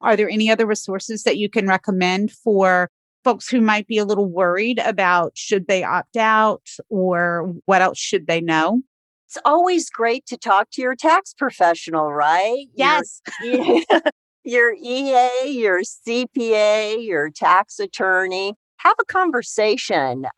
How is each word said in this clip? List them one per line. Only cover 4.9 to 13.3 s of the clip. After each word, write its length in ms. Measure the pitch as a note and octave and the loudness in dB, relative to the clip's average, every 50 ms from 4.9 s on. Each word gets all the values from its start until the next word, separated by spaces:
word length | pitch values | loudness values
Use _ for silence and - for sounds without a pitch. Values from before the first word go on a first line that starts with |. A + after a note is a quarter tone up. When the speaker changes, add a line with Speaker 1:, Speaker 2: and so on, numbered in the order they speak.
| G3+ G3 F#3+ F3+ F3+ F3 E3 D3 _ | -2 0 0 2 2 2 0 -2 _
Speaker 1:
should 320 | - - - G#3+ G3 F3+ - | -12 -4 -2 -2 -2 0 0
they 160 | G3 F#3 D3 | -2 -2 0
opt 320 | F2+ E3+ F3 - _ - | -2 -4 -4 -4 _ -4
out 500 | A3+ A3 A3 A3 A3 A3 G#3+ - - _ - - - - - | 0 2 2 4 4 2 2 0 -4 _ -20 -20 -20 -12 -6
or 640 | A3 F#3+ F#3 F#3 F3+ E3+ F3 F3 E3+ E3+ E3 F#3+ E3+ - - | -4 -2 0 0 0 0 0 -2 -2 -4 -6 -6 -8 -8 0
what 160 | F#3+ F#3+ F3+ | 2 2 4
else 160 | F#3 F3+ - - | 4 2 0 -4
should 280 | - - G#3 F3+ D3+ | -6 -4 -4 -4 -2
they 140 | E3+ E3 E3+ | -2 -2 -2
know? 420 | E3+ E3 D#3+ D#3 D#3+ F3+ A3+ B3+ - _ _ _ _ _ _ _ _ _ | 0 0 0 2 2 2 0 -2 -4 _ _ _ _ _ _ _ _ _
Speaker 2:
It's 100 | - - - | -16 -2 0
always 460 | C#4+ D4+ F4 F4 F#4 F4+ E4 - - | 2 2 4 2 2 0 -2 -2 -6
great 360 | - - A3+ A#3 A#3+ C4+ _ | -6 -2 -2 -2 -2 -4 _
to 100 | - B3 | -12 -14
talk 340 | - - A3+ F#3+ G3+ A3+ _ | -10 0 2 2 2 2 _
to 100 | - C4 | -6 -6
your 140 | B3+ B3+ C4 | -4 -4 -4
tax 380 | - - D#4+ E4 F#4+ G4 - - | 0 2 2 2 2 0 -4 -8
professional, 800 | - C#4 C4 - - F3+ E3+ E3+ - - E3 D#3+ D#3 D#3 D3 | -6 -6 -6 0 2 2 2 2 0 -4 -4 -2 -2 -2 -2
right? 540 | C#3+ D3 D3 D#3 E3 F3+ G3 A3+ A#3+ C#4 C#4 A#3+ B2 | 0 0 2 2 2 2 2 0 -2 -4 -8 _ -4
Your 280 | G#3+ C4 C#4+ D#4 D4 - - - - _ - | 0 0 2 2 0 -2 -6 -16 -18 _ -16